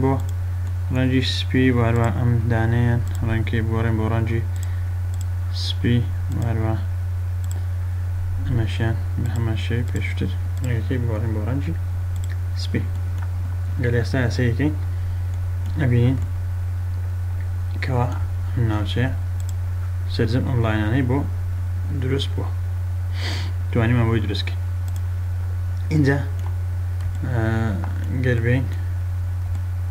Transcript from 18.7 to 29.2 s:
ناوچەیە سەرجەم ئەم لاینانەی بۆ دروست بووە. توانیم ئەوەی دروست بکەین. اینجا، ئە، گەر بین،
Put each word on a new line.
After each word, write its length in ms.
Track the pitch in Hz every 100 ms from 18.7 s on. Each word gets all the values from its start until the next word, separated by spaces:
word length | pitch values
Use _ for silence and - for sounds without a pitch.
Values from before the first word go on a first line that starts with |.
ناوچەیە 400 | 107 98 120 131 - - - - - - - - - -
سەرجەم 300 | - 113 123 -
ئەم 100 | 127
لاینانەی 400 | 110 107 107 131 123
بۆ 80 | 139 - - - - - - - 139
دروست 260 | 131 135 -
بووە. 160 | - - - - - - - - - - - - - -
توانیم 280 | 123 117 123
ئەوەی 200 | 113 113 95
دروست 180 | 95
بکەین. 140 | - - - - - - - - - - - - - - -
اینجا، 260 | 156 135 143
ئە، 60 | - - - - - - - - - - - 120 110 113 110 92 - - - 131
گەر 140 | 127 120
بین، 200 | 120 127 131 - - - - -